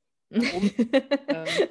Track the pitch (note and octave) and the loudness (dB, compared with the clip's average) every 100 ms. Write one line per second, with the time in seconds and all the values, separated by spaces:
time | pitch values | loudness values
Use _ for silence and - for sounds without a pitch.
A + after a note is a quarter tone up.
0 | _ _ _ G#3+ A#3 F3 G3+ - A#3 C4+ | _ _ _ -2 0 0 -2 0 2 2
1 | C4+ - - E3 D#3+ - - | 0 -4 -2 -4 -2 0 0